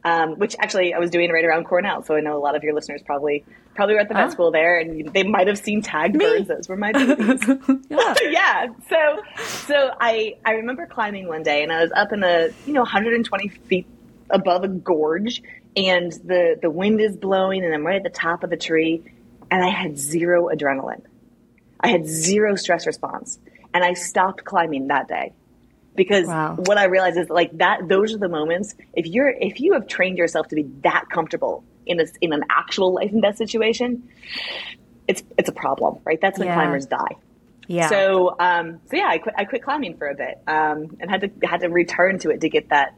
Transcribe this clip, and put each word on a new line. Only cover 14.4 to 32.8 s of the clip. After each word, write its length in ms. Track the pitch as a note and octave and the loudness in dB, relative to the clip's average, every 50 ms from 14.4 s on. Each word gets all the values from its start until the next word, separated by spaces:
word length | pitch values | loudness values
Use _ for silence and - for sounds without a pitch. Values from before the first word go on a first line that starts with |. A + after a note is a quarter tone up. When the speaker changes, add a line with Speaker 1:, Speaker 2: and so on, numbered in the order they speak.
| - F#3 F3 F#3 F#3+ | 4 2 2 2 0
Speaker 1:
a 40 | G3 | -4
gorge, 760 | F#3 F3+ - - F3 D3+ D3+ D3+ D#3+ F3+ G#3 A#3+ A#3+ - - - - - _ _ _ | -6 -6 -2 0 0 0 2 0 0 -2 -2 -4 -6 -8 -12 -16 -20 -20 _ _ _
and 360 | G3+ F#3+ F#3 F3+ F3+ F3 E3+ | -2 0 2 2 2 0 -2
the, 460 | E3 - F3 E3+ F#3 F3+ F3 E3 D#3+ D#3+ | -8 -10 -4 0 2 4 4 4 2 2
the 80 | - E3 | -2 -2
wind 320 | D3+ E3+ F#3+ G#3 A3 G#3+ | -2 0 2 2 4 4
is 160 | A3 G#3+ G3 | 2 0 0
blowing, 480 | - G3+ F#3+ G3 F#3+ F#3+ F#3+ F#3+ F#3+ F#3 | -4 -2 0 2 2 2 0 0 -2 -2
and 80 | E3 | -2
I'm 140 | D#3+ D3+ D3+ | -2 -2 -2
right 100 | E3 G3 | -2 -2
at 60 | G3 | -2
the 80 | G3 - | -4 -6
top 320 | - - - E3 E3+ F3 - | -6 -4 -2 -2 -2 -2 -4
of 60 | E3 | -4
the 60 | E3+ D#3+ | -4 -6
tree, 440 | - - D#3+ D#3+ D#3+ D#3+ E3 E3 - - - - - - - - - - | -2 0 2 2 2 2 0 -2 -6 -14 -20 -20 -20 -20 -20 -20 -4 -2
and 140 | F3 F#3 F3+ | 0 2 2
I 40 | F#3 | 2
had 260 | F#3+ F3+ F#3+ E3+ D3 | 0 -2 -4 -6 -6
zero 520 | C#3 C#3+ D3 D#3 E3+ E3+ F3 F3+ F3 F3 - D#3+ | -8 -8 -4 -2 -2 2 4 4 4 4 2 -2
adrenaline. 480 | D3+ D3 C#3 C3+ C3+ C3 - - - - - _ _ _ _ _ _ _ _ _ _ _ _ _ _ | 0 0 0 0 -2 -4 -8 -10 -12 -14 -20 _ _ _ _ _ _ _ _ _ _ _ _ _ _
I 80 | - - | 2 2
had 160 | - E3+ D#3+ | 2 2 0
zero 500 | D#3 D#3+ D#3+ D#3+ F3+ G3 G#3 G#3+ G#3 G3+ | -2 -4 -2 0 2 2 2 2 2 0
stress 300 | F#3 - - F3 E3+ - | -2 0 0 0 0 0
response, 520 | D#3+ D#3 - - - - - - - - _ _ - _ - - _ | -6 -6 -6 -8 -8 -8 -10 -10 -14 -16 _ _ -20 _ -20 -14 _
and 100 | - F3 | 0 2
I 120 | F3+ F3 F3+ | 2 2 0
stopped 500 | F3+ - - - G3+ F3+ F#3+ F#3+ - - | -2 -8 -2 0 2 0 0 -2 -6 -12
climbing 440 | - G3+ F3+ E3 D#3+ D3+ C3+ C3+ C#3 | -2 0 0 0 0 -2 -4 -2 0
that 200 | C#3 C3+ - - | 0 -2 -2 -2
day. 240 | E2+ D#2 C#2 - - _ _ _ _ _ _ _ _ _ _ _ _ | -6 -6 -6 -8 -10 _ _ _ _ _ _ _ _ _ _ _ _
Because 300 | - F3+ - G3+ G3 F3 | 0 2 4 4 2 2
Speaker 2:
Wow. 300 | E3+ E3 D#3+ D#3 D#3 E3 E3+ | 0 -2 -2 -2 -2 -4 -2
Speaker 1:
what 180 | F3+ G3 G#3 | 2 2 4
I 80 | G#3 G3+ | 4 4
realize 300 | F#3 F#3 F#3+ F#3 F3+ E3 | 4 4 2 2 2 0
is, 120 | F3 E3+ - | 0 -2 0
like, 260 | D#3 F3 E3+ E3+ E3 D#3+ | 2 2 2 2 0 2
that, 300 | F3+ F#3 G#3+ - F#3+ D#3+ | 2 2 2 0 0 2
those 240 | F#3+ G3 G#3 A3 A3+ | 2 2 2 0 -2
are 40 | G#3 | -4
the 100 | G3+ F3+ | -4 -4
moments, 460 | E3+ D#3 D3+ D#3+ E3+ F#3 G#3 - - - - _ - | -2 -2 -2 -2 -2 -2 -4 -8 -12 -20 -20 _ -6
if 120 | - E3 | -4 -4
you're, 220 | E3 E3+ A#3+ C#4+ C#4 | -2 0 2 2 2
if 300 | - - - G#3 - - | 0 0 -4 -6 -4 0
you 140 | C4+ F#4+ G4 | 2 2 2
have 120 | C4+ G3 | 2 0
trained 320 | - - - F#3 F#3 F#3 F3+ | -4 -2 -2 -2 -2 0 -2
yourself 300 | E3+ E3 - D#3+ D#3 - | -2 0 0 -4 -4 -2
to 80 | D#3+ | -4
be 100 | D3+ D3 C3+ B2+ C#3 | -4 -4 -6 -10 -2
that 220 | C#3 E3+ - F3 - - | -2 0 0 0 -4 -2
comfortable 520 | - E3+ E3 - - D#3+ C#3+ A2+ D#2+ C2 - _ _ _ _ | -4 -4 -2 -2 -4 -4 -4 -4 -4 -6 -10 _ _ _ _
in 140 | - F3 E3 | -4 0 0
a, 40 | D#3 D#3+ - - | -2 -2 -2 -4
in 120 | - E3+ | -2 -2
an 120 | D3+ D3 - - | -2 -2 0 0
actual 420 | - D3+ - - - - | 0 0 0 -2 -2 0